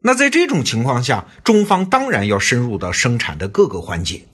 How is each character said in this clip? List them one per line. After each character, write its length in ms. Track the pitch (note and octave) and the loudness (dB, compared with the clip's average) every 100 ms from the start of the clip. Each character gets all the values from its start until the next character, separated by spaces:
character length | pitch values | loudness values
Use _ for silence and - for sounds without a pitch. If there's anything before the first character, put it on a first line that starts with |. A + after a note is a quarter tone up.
那 140 | A#3+ B3+ | 2 2
在 140 | C#4 | 2
这 180 | D#4 F4 | 2 0
种 160 | F3+ | 0
情 180 | A#2+ A2+ | -2 -2
况 220 | B2 B2 | 0 -2
下， 220 | B2 A2+ - - | 0 -2 -4 -6
中 220 | - G#3+ G#3 | 2 2 4
方 200 | F#3+ F#3+ | 0 2
当 240 | C4 C4+ | 0 0
然 160 | C3+ G#2 | 0 0
要 120 | G#2 | 0
深 200 | - B2 | 0 0
入 180 | B2 G2 | -2 -4
到 120 | F2+ | -4
生 300 | F2+ B2+ A#2+ | -2 0 0
产 180 | - D2+ | -4 -6
的 120 | F#2+ | -6
各 180 | G#2 G3 | 2 2
个 140 | F#2 | 2
环 220 | E2 E2+ | -6 -6
节。 220 | E2+ F2+ - | -6 -8 -16